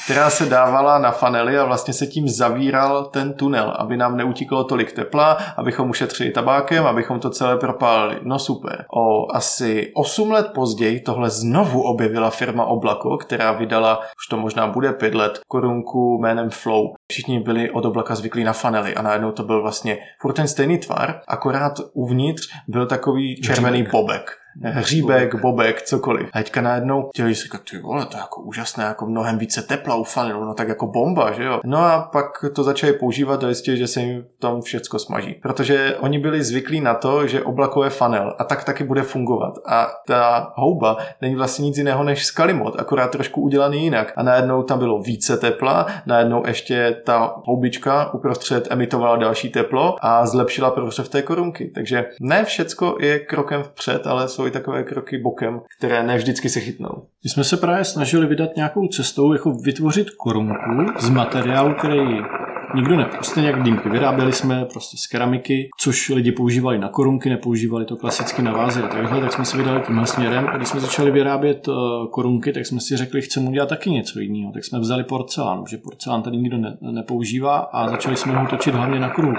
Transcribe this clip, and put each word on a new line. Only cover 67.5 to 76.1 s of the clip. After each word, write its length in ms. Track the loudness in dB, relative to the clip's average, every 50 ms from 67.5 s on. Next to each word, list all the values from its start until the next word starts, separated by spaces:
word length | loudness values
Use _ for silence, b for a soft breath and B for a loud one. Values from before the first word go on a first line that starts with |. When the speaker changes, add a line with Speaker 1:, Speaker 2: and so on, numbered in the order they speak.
| 0 0 0 0 -2 -2 -4
Speaker 2:
to 120 | -4 -6
klasicky 460 | -6 -4 -4 -2 -2 -4 -4 -2 -2 0
na 100 | 0 0
vázy 300 | 0 0 0 0 0 -2
a 60 | -2
takhle, 320 | -2 -2 -2 0 0 0
tak 120 | 0 0 -2
jsme 120 | -2 -2
se 120 | -2 0
vydali 240 | 0 0 2 0 0 0
tímhle 200 | 0 2 2 2
směrem. 400 | 0 0 0 0 2 2 0 0 0 -2
A 40 |
když 120 | -2 -2 -2
jsme 120 | -2 -2
začali 300 | -2 -2 0 2 2 4
vyrábět, 580 | 4 4 4 2 2 2 2 2 0 0 -2 -2
eh, 40 | -2 0 0 0 0 -2 -4 -4
korunky, 420 | -4 -2 0 2 2 2 0 -2 -2
tak 140 | -4 -4
jsme 140 | -4 -4 -4
si 160 | -2 -2 -2
řekli: 260 | -2 -2 -2 -2 -4 -4
„Chceme 260 | -2 -2 -2 -2 0
udělat 200 | 0 0 0 0
taky 220 | -2 -4 -2 -2
něco 300 | -2 0 -2 -4 -6 -6
jiného.“ 320 | -6 -4 -4 -6 -4 -6 -6
Tak 120 | -6 -6
jsme 160 | -6 -4 -2
vzali 240 | 0 0 0 -2 -2
porcelán, 580 | -2 -4 -6 -4 -4 -4 -4 -2 -2 -2 -4 -6
protože 140 | -10 -12 -14
porcelán 440 | -14 -16 -16 -12 -8 -4